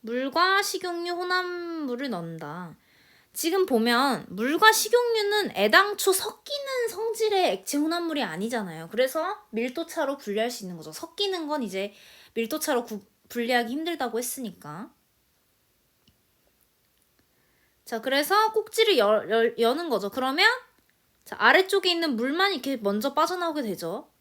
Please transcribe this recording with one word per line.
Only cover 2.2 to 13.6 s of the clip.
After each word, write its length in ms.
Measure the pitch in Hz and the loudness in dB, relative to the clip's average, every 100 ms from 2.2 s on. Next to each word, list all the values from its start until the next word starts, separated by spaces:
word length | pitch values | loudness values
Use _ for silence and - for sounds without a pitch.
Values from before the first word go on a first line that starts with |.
| 165 165 151 160 175 - _ _ _ _ _ | -6 -8 -10 -10 -12 -16 _ _ _ _ _
지금 340 | - 320 381 370 | -4 -2 2 2
보면 600 | 233 226 240 277 214 - | 4 4 4 2 0 -6
물과 420 | 180 233 320 427 | -4 -2 6 6
식용유는 840 | 440 427 480 480 453 403 415 370 - | 6 4 2 4 0 2 0 0 2
애당초 560 | 202 320 403 415 - | 6 6 6 2 2
섞이는 760 | 370 - - - 571 554 523 466 | 2 0 -10 -10 -8 -4 -2 -2
성질의 640 | 349 453 440 440 392 349 | -2 -4 0 2 4 2
액체 260 | 185 - 285 | 0 -2 0
혼합물이 440 | 302 339 339 302 | 0 0 -2 -2
아니잖아요. 680 | 220 160 214 240 196 160 165 | -4 -4 -4 -4 -6 -8 -8
그래서 560 | 208 262 320 339 415 - | 0 0 0 -4 -6 -8
밀도차로 680 | 214 247 254 330 - 277 277 | -4 -4 -4 -6 -2 -2 -2
분리할 320 | - 202 233 | -4 -2 -2
수 140 | 240 | -4
있는 120 | 190 175 | -10 -12
거죠. 160 | 151 | -12
섞이는 540 | 156 330 - 403 370 311 | -14 -14 -4 -4 -2 -4
건 160 | 302 | -4
이제 320 | 226 185 202 - - - - | -4 -4 -6 -8 -20 -20 -12
밀도차로 500 | - 226 302 302 254 | -6 -4 -4 -2 -2
구-, 200 | 240 214 - _ _ | -2 -10 -12 _ _
분리하기 440 | 240 233 247 | -6 0 0